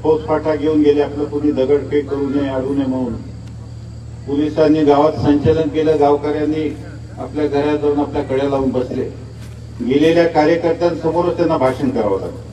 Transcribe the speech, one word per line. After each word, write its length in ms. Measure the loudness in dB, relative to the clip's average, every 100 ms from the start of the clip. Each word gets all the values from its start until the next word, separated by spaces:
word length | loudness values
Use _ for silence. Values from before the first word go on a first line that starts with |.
फौजफाटा 520 | 2 0 2 -2 0 0
घेऊन 260 | 2 4
गेले, 200 | 4 4
आपलं 240 | 2 -2 -4
कोणी 260 | 0 0
दगडफेक 580 | 2 2 2 2 -2 -2
करू 180 | -4 -2
नये, 200 | -2 -2
अडू 240 | -2 -2
नये 120 | -2 -2
म्हणून. 280 | -2 -4 -6 -10 -14 -14 -14 -14 -16 -14 -16 -14 -14 -4
पोलिसांनी 560 | -2 0 2 4 6
गावात 280 | 6 6 4
संचलन 560 | 2 2 4 4 2 2
केलं, 320 | 0 2 4
गावकऱ्यांनी 680 | 4 2 0 -2 -2 -2 -2 -6 -12 -14 -14 -12
आपल्या 280 | -8 -2 0
घरात 300 | 0 0 0
जाऊन 220 | 0 0
आपल्या 220 | 0 -2
कड्या 260 | -2 -2 0
लावून 200 | 0 0
बसले. 340 | -2 -4 -4 -6 -8 -16 -16 -16 -16 -16 -8
गेलेल्या 460 | 0 4 4 4 4
कार्यकर्त्यांसमोरच 1120 | 4 4 2 0 0 0 0 -2 0 0 0
त्यांना 200 | 0 2
भाषण 320 | 0 0 -2
करावं 300 | 0 -2 -2
लागलं. 200 | -4 -10 -16